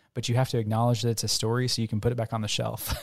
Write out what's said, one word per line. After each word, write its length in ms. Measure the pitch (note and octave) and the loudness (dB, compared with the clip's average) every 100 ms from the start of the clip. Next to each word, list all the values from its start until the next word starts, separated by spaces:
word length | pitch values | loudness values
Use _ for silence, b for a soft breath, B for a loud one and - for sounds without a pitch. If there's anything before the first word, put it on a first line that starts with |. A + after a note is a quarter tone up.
| b | b
but 160 | - A2+ | -6 0
you 60 | B2 | 2
have 140 | C3 | 2
to 80 | A#2+ | 0
acknowledge 440 | G#2+ A2+ A#2+ A#2 | 0 2 2 2
that 80 | A#2 | 0
it's 140 | A2+ | 0
a 40 | G#2+ | 0
story 400 | - A2 A#2+ B2+ | 0 0 0 0
so 140 | - | 0
you 60 | A2+ | -2
can 120 | G#2+ | 0
put 120 | A#2 | 0
it 20 | A#2+ | 0
back 160 | A2 | -2
on 80 | A2+ | -4
the 60 | G#2 | -2
shelf 460 | - A2+ A2 - - | -2 -2 -4 -6 -6